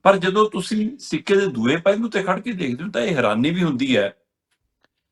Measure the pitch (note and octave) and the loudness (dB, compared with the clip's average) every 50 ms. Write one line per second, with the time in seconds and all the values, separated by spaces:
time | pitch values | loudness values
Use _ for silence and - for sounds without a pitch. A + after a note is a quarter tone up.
0 | - F#3+ G3 F#3+ F3+ F#3+ F#3 G#3+ G#3+ G#3+ - F#3 F3 - G#3+ G#3+ G#3+ A3 C#4 - | 4 4 4 4 2 0 2 2 2 2 0 -4 -4 -2 -2 -2 -2 -4 -6 -10
1 | - - - D3+ - - G3+ G3 G3+ F#3+ C3 A#2 A2 B2 D3 E3+ E3 G3 G3+ G#3+ | -10 -6 -6 -4 0 2 2 2 2 0 -2 0 0 0 0 2 2 2 2 2
2 | A#3 A3+ A3 G3+ F#3+ G3 F#3+ G3 - B3 A3+ F3+ E3 B2+ A#2+ B2 E3+ G#3 - A#2+ | 0 -2 -2 -2 -2 -2 -4 -4 -4 -8 -6 -6 -4 -6 -6 -6 -8 -6 -4 -2
3 | A#2+ A2 E3+ C3 A#2 G#2 G#2+ A2 B2+ D#3 E3+ F#3 F3 D#3+ C3+ A#2 C3+ C3+ B2 G#2 | -2 0 0 0 2 2 2 2 0 0 0 0 0 0 0 0 0 2 2 2
4 | G2+ G2 - _ _ _ _ _ _ _ _ _ _ _ _ _ _ _ _ _ | 0 0 -4 _ _ _ _ _ _ _ _ _ _ _ _ _ _ _ _ _
5 | _ _ | _ _